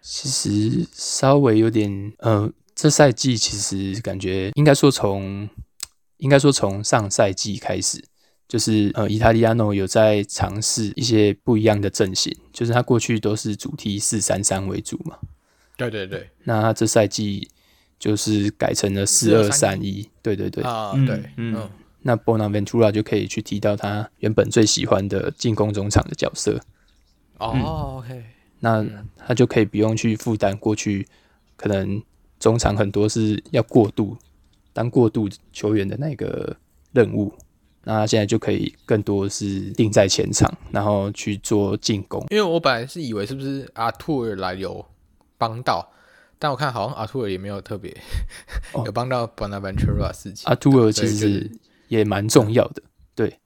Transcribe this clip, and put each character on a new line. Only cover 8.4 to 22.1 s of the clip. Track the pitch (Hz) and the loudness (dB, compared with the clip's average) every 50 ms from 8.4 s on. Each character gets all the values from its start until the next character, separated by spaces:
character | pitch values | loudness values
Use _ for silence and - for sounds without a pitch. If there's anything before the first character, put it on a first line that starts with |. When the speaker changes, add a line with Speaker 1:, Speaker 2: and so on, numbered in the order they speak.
| _ _ | _ _
Speaker 1:
就 | - 117 | -4 -2
是， | - - 110 107 104 101 - | 0 2 4 4 4 2 2
呃， | - 110 98 | 0 -2 0
伊 | 104 107 | 0 4
塔 | 113 113 | 4 4
利 | 113 113 | 6 6
亚 | 113 110 113 | 4 4 4
诺 | 120 110 104 101 | 4 2 2 0
有 | 101 95 | 0 -2
在 | 92 - 113 110 110 107 104 101 | 0 4 6 6 6 6 2 0
尝 | - - - 104 95 95 104 | -4 -4 -4 -4 -4 -2 -4
试 | 107 - - - 110 101 - | -4 -4 -2 -2 -4 -4 -4
一 | - 120 | -4 -2
些 | 117 117 107 104 101 101 - _ | 2 4 4 4 4 2 0 _
不 | - 123 | 0 2
一 | 110 107 | 4 4
样 | 110 107 101 | 4 2 2
的 | 101 98 | 0 -4
阵 | - - 110 95 92 | 0 0 -2 0 0
型， | - - - - - _ _ _ | -4 -4 -4 -6 -10 _ _ _
就 | - 120 | -6 -4
是 | 117 120 | 0 2
他 | 123 131 | 0 2
过 | - 127 117 | 4 2 2
去 | - - 120 110 | 2 0 -2 0
都 | 104 104 107 | 0 -2 -2
是 | 107 - 113 104 | -2 -4 -6 -6
主 | 101 - - - | -6 -8 -10 -10
踢 | 147 - 107 101 101 | -8 -6 -4 -4 -2
四 | - - - 110 | -2 -2 -2 -2
三 | 95 - 98 95 98 | 0 0 -2 0 0
三 | - 95 98 98 | -2 -2 -2 -4
为 | 95 95 98 | -4 -6 -6
主 | - - - - - | -8 -8 -10 -10 -10
嘛。 | 160 - - - - - _ _ _ _ _ _ _ _ | -12 -14 -14 -16 -16 -16 _ _ _ _ _ _ _ _
Speaker 2:
对， | _ 127 120 | _ -8 -6
对， | 107 107 98 | -4 -6 -8
对。 | 95 98 92 - - _ _ _ | -6 -8 -12 -12 -14 _ _ _
Speaker 1:
那 | - 117 107 107 | -2 0 2 2
他 | 113 110 | 2 2
这 | - 113 | 2 0
赛 | 107 - 117 107 | 2 4 4 4
季 | 104 - - 110 104 98 98 - - _ _ _ _ _ _ _ _ _ _ | 2 0 -4 -4 -4 -4 -6 -8 -12 _ _ _ _ _ _ _ _ _ _
就 | - - 107 | -2 -2 -2
是 | 104 - - 107 104 101 104 107 | 0 0 0 0 2 2 0 -2
改 | _ - 107 - | _ -2 0 0
成 | - - 101 98 | 0 0 -2 0
了 | 98 98 | 0 -2
四 | 98 - - - 110 107 | 0 0 2 4 4 4
二 | 113 107 104 | 4 2 2
三 | |
一。 | |
Speaker 2:
四 | |
二 | 101 | 2
三 | - - 101 98 95 - | 2 2 0 0 -2 -4
一。 | 98 98 98 107 - _ _ _ | -6 -6 -8 -10 -14 _ _ _
Speaker 1:
对， | 113 104 | -4 -4
对， | 95 101 98 | -4 -4 -6
对。 | - - - | -6 -6 -6
Speaker 2:
啊， | 123 120 113 110 104 98 | -6 -6 -6 -8 -4 0
Speaker 3:
嗯， | 135 135 | 0 0
Speaker 2:
对， | 127 110 104 104 107 - | 0 0 -4 -8 -10 -10
Speaker 3:
嗯。 | - 117 113 110 | -8 -8 -6 -6
Speaker 2:
嗯。 | 107 110 104 - - - _ _ _ | -6 -8 -10 -14 -20 -20 _ _ _
Speaker 1:
那 | _ 127 | _ 0